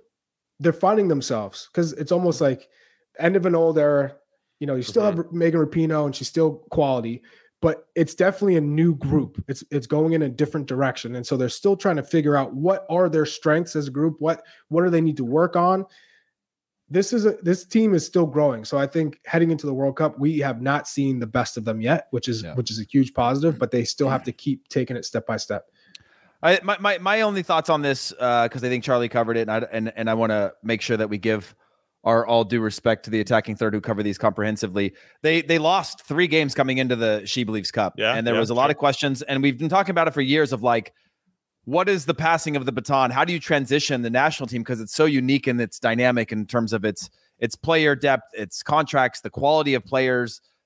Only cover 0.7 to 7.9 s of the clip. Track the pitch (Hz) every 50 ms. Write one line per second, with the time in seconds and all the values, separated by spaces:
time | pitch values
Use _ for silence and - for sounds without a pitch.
0.7 | 160 165 - 190 214 220 202 180 156 139 127 - 131 110 104 98 - - - -
1.7 | - - 170 160 - - 156 - 214 180 180 175 156 123 160 139 131 - - _
2.7 | _ _ _ _ _ _ _ _ _ - - 170 190 196 170 185 170 165 165 165
3.7 | 160 156 147 147 147 143 139 135 139 - _ _ _ _ _ _ _ - 143 143
4.7 | 135 127 123 - - 226 208 208 185 165 170 170 170 170 165 170 160 165 156 151
5.7 | - 170 160 156 160 151 151 143 131 - - - - 165 160 156 147 - - -
6.7 | - 165 147 139 131 123 113 113 117 123 - _ _ _ _ _ _ _ - 160
7.7 | 156 - - _